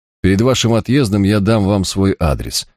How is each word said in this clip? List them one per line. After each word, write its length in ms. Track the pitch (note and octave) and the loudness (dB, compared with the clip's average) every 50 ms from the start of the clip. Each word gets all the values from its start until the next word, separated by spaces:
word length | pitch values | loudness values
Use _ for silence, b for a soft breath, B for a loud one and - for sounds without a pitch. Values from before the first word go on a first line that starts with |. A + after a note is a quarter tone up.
| _ _ _ _ | _ _ _ _
Перед 200 | - F#2 F#2+ G2 | -2 0 0 2
вашим 320 | A2+ C3 B2+ - - A2+ A#2 | 2 0 0 0 0 0 0
отъездом 500 | A2 G2 - A#2+ D3 C#3 G2+ G2 G#2 G2 | 0 0 0 0 0 0 0 0 0 2
я 160 | F#2+ G#2+ G#2+ | 2 2 2
дам 260 | G2 G2+ A2+ A2 G2 | 2 2 0 2 2
вам 180 | F#2+ G#2 G2+ F#2 | 0 0 0 -2
свой 320 | - - G2 F#2+ G2 F#2+ - | -2 -2 0 0 0 0 0
адрес. 480 | - D#2 C2+ A1+ A1 A#1 - - - - _ | -2 -2 -2 -2 -6 -8 -8 -8 -10 -10 _